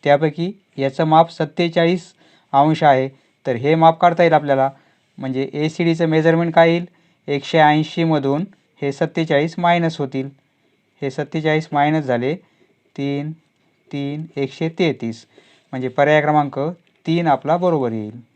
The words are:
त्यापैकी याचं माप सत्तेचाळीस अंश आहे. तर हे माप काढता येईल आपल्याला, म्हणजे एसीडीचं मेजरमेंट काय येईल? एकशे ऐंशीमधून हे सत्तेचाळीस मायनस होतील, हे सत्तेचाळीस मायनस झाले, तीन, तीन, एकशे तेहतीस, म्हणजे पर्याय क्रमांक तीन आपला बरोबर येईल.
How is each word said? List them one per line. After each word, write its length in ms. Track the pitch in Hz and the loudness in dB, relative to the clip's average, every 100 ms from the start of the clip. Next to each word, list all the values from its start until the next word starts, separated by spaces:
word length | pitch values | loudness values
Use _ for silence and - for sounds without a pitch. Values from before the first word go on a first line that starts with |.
त्यापैकी 480 | - 143 156 151 175 208 _ - | 2 2 2 -2 -8 -8 _ -6
याचं 260 | 135 135 | -6 -2
माप 260 | 160 160 165 | 2 4 4
सत्तेचाळीस 800 | - 156 - 170 165 170 180 - _ _ _ _ | 0 -8 -2 -2 2 0 0 -6 _ _ _ _
अंश 300 | 139 147 156 | 2 2 4
आहे. 260 | 156 131 135 135 _ _ - | 4 4 0 _ _ _ -6
तर 100 | 120 | -4
हे 180 | 139 | 0
माप 260 | 160 165 165 | 4 4 4
काढता 220 | 175 170 | 0 4
येईल 100 | 170 | 2
आपल्याला, 380 | 156 147 135 135 135 _ _ _ - | 2 2 0 0 -4 _ _ _ -12
म्हणजे 320 | 131 131 135 | -8 -6 -6
एसीडीचं 540 | 147 156 160 170 165 170 | -4 -4 0 -2 0 2
मेजरमेंट 480 | 160 156 165 170 | 2 2 2 2
काय 160 | 165 165 | 4 4
येईल? 160 | 170 175 _ _ _ - | 2 -4 _ _ _ -6
एकशे 300 | 143 - 165 | -6 -2 2
ऐंशीमधून 840 | 151 151 151 - 165 151 139 143 196 _ _ _ | 4 4 -2 -2 0 0 0 -4 -6 _ _ _
हे 100 | 143 | -8
सत्तेचाळीस 640 | 139 165 170 160 147 160 165 | -4 -4 -2 0 0 0 -2
मायनस 400 | 175 175 165 160 | 0 2 0 -4
होतील, 300 | 139 135 135 135 _ _ _ _ _ _ | -6 -6 -10 _ _ _ _ _ _ _
हे 80 | 139 | -8
सत्तेचाळीस 580 | - 147 160 156 156 160 | -6 -6 -4 -2 -2 -2
मायनस 320 | 147 143 156 | 0 0 0
झाले, 300 | 139 120 123 175 _ _ _ _ _ - | 0 -2 -2 -6 _ _ _ _ _ -8
तीन, 360 | 139 143 151 160 _ _ _ _ _ | -6 -6 -8 -12 _ _ _ _ _
तीन, 340 | 147 139 147 160 - | -10 -8 -8 -12 -6
एकशे 320 | 135 - 160 | -8 -4 -8
तेहतीस, 580 | 165 175 123 117 113 _ _ _ _ _ | -2 -2 -2 -8 -10 _ _ _ _ _
म्हणजे 160 | 131 127 | -8 -6
पर्याय 320 | 123 143 151 | 0 2 4
क्रमांक 380 | 147 151 143 135 147 175 _ _ - | 2 0 0 -4 -6 -8 _ _ -4
तीन 200 | 165 170 | -2 0
आपला 300 | 139 139 175 | 0 0 0
बरोबर 360 | 180 160 123 | 0 0 -2
येईल. 280 | 113 107 110 117 | -4 -8 -12 -20